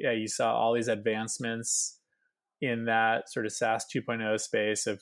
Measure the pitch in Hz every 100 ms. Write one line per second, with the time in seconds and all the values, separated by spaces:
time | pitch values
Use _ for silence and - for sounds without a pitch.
0 | 127 113 107 - 117 117 113 120 117 104
1 | 110 110 113 - 117 113 113 - - -
2 | _ _ _ _ _ - 135 117 113 113
3 | 113 110 - 135 107 - 117 113 - 131
4 | - 113 110 107 - 110 107 107 110 101